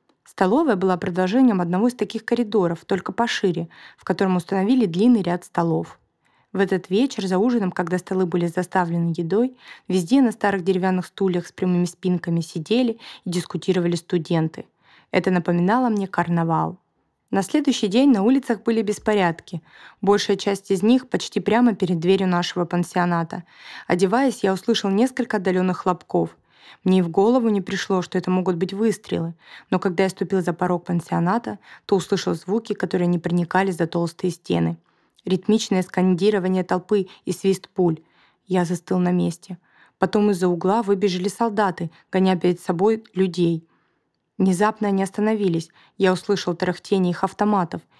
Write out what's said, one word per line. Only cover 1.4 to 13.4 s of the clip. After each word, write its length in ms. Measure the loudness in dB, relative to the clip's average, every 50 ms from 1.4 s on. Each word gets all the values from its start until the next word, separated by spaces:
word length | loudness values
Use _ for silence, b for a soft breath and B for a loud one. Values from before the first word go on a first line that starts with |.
| 4 4 4 2
одного 260 | 0 0 0 0 0
из 80 | 0 0
таких 300 | -2 -6 -6 -6 -8 -4
коридоров, 600 | -2 0 0 0 0 2 2 2 2 0 -4 -4
только 280 | -4 -4 -4 -4 -6
пошире, 560 | -2 -2 -2 -2 -2 0 0 0 -2 -2 -6 -10 B B B B B
в 60 | B
котором 320 | -6 -4 -2 0 0 0 0
установили 520 | 0 -2 -2 -2 -2 0 2 2 2 2
длинный 360 | 0 2 2 4 4 4 4
ряд 220 | 2 0 -4 -4 -6
столов. 560 | -6 -4 -2 0 0 0 -2 -4 -8 -14 _ _ _ _ _ _ _ _ _ _ _
В 60 | 0 0
этот 320 | 0 2 0 -2 -2 0
вечер 340 | 0 2 2 0 -2 -4 -2 0
за 100 | 0 2
ужином, 320 | 2 2 2 0 -2 -2
когда 280 | -2 -4 -4 -2 -2 -4
столы 280 | -4 -2 -2 -2 0
были 220 | 0 0 -2 -2 -2
заставлены 680 | -2 -4 -4 -2 0 0 0 0 0 0 0 0 -2
едой, 400 | -2 -2 0 2 0 0 0 -2 B B B B B B
везде 360 | -2 -2 0 0 2 4 4
на 100 | 4 4
старых 320 | 2 0 -2 0 0 0 0
деревянных 420 | 0 0 0 0 0 0 0 -4
стульях 400 | -6 -4 -2 -2 0 0 -2 -4
с 60 | -6
прямыми 320 | -6 -4 0 0 2 2 0
спинками 560 | 0 -4 _ -2 -2 -2 -2 -2 -2 -2 -2
сидели 580 | -4 -4 -8 -8 -4 -2 0 0 0 0 -2 B B B B B B
и 60 | -6
дискутировали 640 | -4 -4